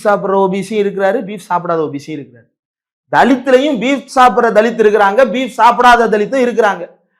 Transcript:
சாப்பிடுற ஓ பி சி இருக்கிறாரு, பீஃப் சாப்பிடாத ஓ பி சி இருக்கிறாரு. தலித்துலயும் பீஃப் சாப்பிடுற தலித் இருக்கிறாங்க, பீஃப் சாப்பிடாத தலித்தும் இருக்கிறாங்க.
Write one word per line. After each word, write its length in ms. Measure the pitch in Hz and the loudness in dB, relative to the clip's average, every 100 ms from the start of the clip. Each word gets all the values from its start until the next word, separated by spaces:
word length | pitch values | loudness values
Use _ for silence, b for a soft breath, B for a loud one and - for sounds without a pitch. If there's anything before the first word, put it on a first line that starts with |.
சாப்பிடுற 280 | 214 202 190 | -2 -2 0
ஓ 180 | 196 190 | 0 0
பி 140 | 196 | -2
சி 180 | 180 220 | -4 -4
இருக்கிறாரு, 420 | 202 185 190 233 | -4 -2 -2 -2
பீஃப் 220 | 190 208 - | -6 -12 -6
சாப்பிடாத 280 | 175 170 165 | -6 -4 -4
ஓ 120 | 147 | -4
பி 100 | 139 | -8
சி 160 | 147 151 | -12 -14
இருக்கிறாரு. 320 | 131 117 _ _ _ _ _ _ _ | -14 -20 _ _ _ _ _ _ _
தலித்துலயும் 680 | 147 214 254 269 254 294 247 | 0 2 0 2 0 0 -2
பீஃப் 240 | 240 277 - 269 | -2 -4 -4 2
சாப்பிடுற 360 | 254 214 233 | 2 2 2
தலித் 280 | 208 233 - | 2 0 2
இருக்கிறாங்க, 460 | 214 208 196 214 254 | 2 2 2 2 0
பீஃப் 280 | 240 254 - | 0 -6 2
சாப்பிடாத 500 | 226 233 247 240 226 | 2 4 4 4 2
தலித்தும் 360 | 214 208 262 247 | 0 -2 -2 -2
இருக்கிறாங்க. 440 | 214 214 180 175 _ _ _ | 0 -2 -2 -10 _ _ _